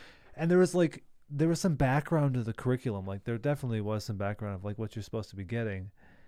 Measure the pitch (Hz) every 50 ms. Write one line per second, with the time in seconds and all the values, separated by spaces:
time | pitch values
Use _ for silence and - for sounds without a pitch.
0 | - - - - - - - - 160 165 180 180 185 175 175 180 175 151 - -
1 | - - - - - - 143 143 156 165 170 160 - 190 156 123 143 127 131 147
2 | 147 - 170 156 147 139 127 123 117 110 110 - - 127 127 127 - 131 104 98
3 | 92 98 98 98 - - 117 117 113 143 147 143 - 123 113 107 104 104 107 107
4 | - - 107 95 101 98 104 - 110 104 98 92 90 104 104 - 110 104 - 110
5 | 98 - - 113 104 - - 98 95 90 117 117 117 110 98 95 92 98 - _
6 | - - - - -